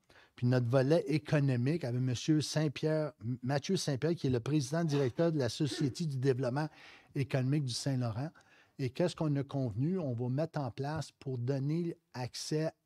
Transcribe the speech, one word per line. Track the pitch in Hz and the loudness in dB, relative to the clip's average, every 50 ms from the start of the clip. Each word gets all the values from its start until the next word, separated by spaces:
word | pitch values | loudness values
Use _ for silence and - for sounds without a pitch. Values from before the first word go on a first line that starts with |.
| _ - - - - _ _ | _ -20 -20 -20 -20 _ _
puis | - 123 | 0 2
notre | 123 127 127 123 | 4 4 4 4
volet | 117 131 139 127 139 160 175 - | 4 4 4 6 6 4 4 4
économique | - 156 151 - - 160 147 139 135 127 120 120 139 165 170 139 | 2 0 0 2 2 2 4 4 4 2 2 2 0 0 0 -2
avec | 120 120 127 | -2 -2 0
monsieur | 127 127 120 - - 160 156 151 | 0 0 -2 0 2 2 2 2
Saint-Pierre, | 131 - - 151 156 151 - - 156 156 156 156 151 139 - - 107 117 127 120 123 | 2 0 0 0 0 0 -2 -2 0 0 0 0 0 -2 -6 -8 -6 -6 -6 -4 -2
Mathieu | 127 143 139 - - 190 | -2 -2 -2 0 0 -2
Saint-Pierre, | - - 160 139 117 - 165 175 | 0 0 -2 -2 0 0 -2 0
qui | - - | 0 0
est | 135 | 0
le | 127 117 | 0 0
président | 117 139 151 151 127 120 151 165 170 | 0 0 0 0 0 0 -2 -2 0
directeur | 156 143 143 139 123 - - 170 170 160 | 2 2 2 2 0 2 2 2 2 2
de | 147 | 2
la | 123 110 | 0 0
Société | - - 156 135 - - 151 127 - - 175 | 0 -2 -2 -2 0 0 0 0 0 -2 -4
du | 151 135 | -4 -2
développement | 127 127 139 127 123 131 120 127 147 107 - - - - - - - - - - | 0 2 2 2 2 0 0 0 -2 -2 -4 -6 -12 -20 -20 -20 -20 -20 -6 -4
économique | 143 131 - - 135 127 131 147 160 139 | -4 -2 0 0 0 2 2 2 2 0
du | 127 117 | -2 -4
Saint-Laurent. | - - 143 135 127 123 117 104 120 143 165 - - - _ - - - _ _ | -4 -2 0 0 0 0 -2 -4 -4 -6 -8 -10 -16 -20 _ -20 -20 -20 _ _
Et | - 135 117 | -6 -4 -2
qu'est-ce | - - 175 170 - | 0 0 0 0 0
qu'on | - 165 151 143 | 0 0 0 0
a | 139 135 | 0 -2
convenu ? | - - 139 131 117 92 113 139 165 190 185 | -2 -2 -2 -2 -2 0 0 0 0 0 -2
On | 160 135 | -2 -2
va | 120 117 123 | -2 -2 -2
mettre | 123 127 143 165 160 - 156 | -2 0 -2 -2 -2 -2 -4
en | 139 120 | -4 -4
place | - - 135 143 156 156 135 - - | -6 -6 -6 -4 -4 -6 -6 -8 -14
pour | _ - 139 131 | _ -8 -6 -4
donner | 120 120 131 139 135 135 147 156 170 175 165 - - _ _ - | -2 -2 -2 -2 0 0 0 0 0 -2 -4 -6 -10 _ _ -8
accès | - 127 - - - - - 156 151 156 160 - _ _ | -8 -8 -6 -8 -10 -6 -2 -2 -2 -2 -2 -6 _ _